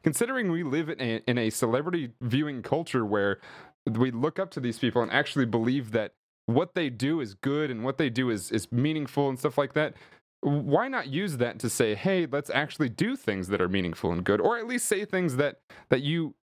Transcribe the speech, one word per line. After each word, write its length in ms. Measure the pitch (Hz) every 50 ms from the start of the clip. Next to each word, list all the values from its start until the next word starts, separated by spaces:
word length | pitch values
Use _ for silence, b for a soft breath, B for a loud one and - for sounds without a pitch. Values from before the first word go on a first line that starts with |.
considering 480 | - 165 143 - 233 240 269 254 226 185
we 140 | 165 170 175
live 240 | 139 131 160 165 151
in 120 | 170 -
a, 220 | 127 117 113 113 -
in 100 | - 123
a 140 | 123 113 110
celebrity 640 | - - 127 113 117 131 151 175 175 170 139 120 - _
viewing 400 | 123 117 117 139 151 151 139 123
culture 420 | 110 - 135 131 160 - - 127 113
where 340 | 101 107 104 98 101 95 B B B B B B B B _ _
we 260 | - 110 113 127 131
look 300 | 120 117 131 160 - -
up 100 | 190 185
to 80 | - 151
these 180 | 127 120 110 -
people 240 | - 120 113 123
and 100 | 117 -
actually 320 | - 139 143 - - 143 127
believe 480 | 113 107 117 113 123 131 143 123 107
that 220 | 107 113 104 - - _ _ _ _ _ _
what 280 | - 117 135 180 170 -
they 140 | 185 160 139
do 320 | 123 110 127 143 165 160
is 140 | 131 104 98
good 360 | - - 135 143 151 156 139
and 140 | 123 110 113
what 140 | 127 139 -
they 100 | 160 131
do 220 | 113 127 131 123
is, 200 | 113 98 90 -
is 220 | 117 110 - -
meaningful 560 | 123 120 135 156 156 156 143 131 - 143 143 139
and 100 | 131 127
stuff 200 | - 147 127 -
like 160 | 143 131 -
that, 200 | 151 156 135 - B B B B B B _ _ _
why 480 | - 143 143 147 - 143 139 180 233 277
not 200 | 269 233 131 139
use 280 | 135 165 202 196 147 120
that 200 | 120 120 - -
to 100 | - 113
say, 260 | - - 123 110 107
"Hey, 320 | - - 190 196 185 170
let's 240 | 139 127 143 - -
actually 380 | - 135 151 147 - - 156 123
do 280 | 107 - 180 226 277
things 320 | - - - 101 95 92 90
that 120 | 101 92
are 80 | 92 90
meaningful 440 | 95 98 90 87 78 - - 87
and 120 | 85 87 90
good," 160 | 95 101 104
or 160 | - 196 233 233
at 80 | 220
least 200 | 233 254 - -
say 180 | - 214 190 208
things 320 | - - 185 180 160 127
that, 240 | 127 147 139 - - _ B B B B -
that 120 | - 135
you 320 | 143 143 160 170 160 135 - _ _ _